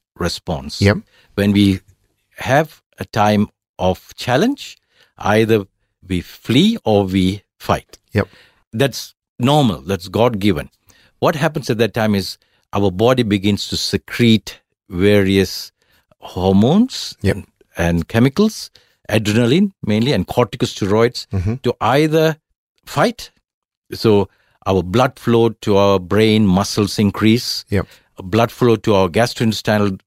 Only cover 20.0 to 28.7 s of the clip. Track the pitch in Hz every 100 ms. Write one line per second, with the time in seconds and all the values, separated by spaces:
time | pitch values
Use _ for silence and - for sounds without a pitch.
20 | 117 113 92 - 120 - 120 - 98 104
21 | 117 - - 98 90 123 123 - 107 135
22 | 156 156 160 151 _ _ _ _ - -
23 | 202 226 - _ _ _ _ _ - -
24 | 113 101 92 _ _ _ - 95 87 104
25 | 127 - - 117 117 110 - 98 101 98
26 | 90 101 110 107 104 92 101 - 101 -
27 | 101 - 110 117 - - - 98 80 -
28 | _ - 92 107 117 - 123